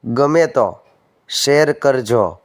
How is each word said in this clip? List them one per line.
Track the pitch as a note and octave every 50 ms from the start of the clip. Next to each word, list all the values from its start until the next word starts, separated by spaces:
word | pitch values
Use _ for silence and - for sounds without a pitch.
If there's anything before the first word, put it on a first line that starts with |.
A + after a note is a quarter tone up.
| -
ગમે | A2+ A#2 B2+ C#3+ C#3+ D#3 E3+ E3
તો | D3 - C3+ A2 F#2+ - - _ _ _ _ _ _ _ _ _ -
શેર | - - - C#3 C#3 D3 D#3 D3
કરજો. | C#3+ - - C#3 C3 C3 A#2+ G#2 A#2+ A#2 G2+ E2+ E2 _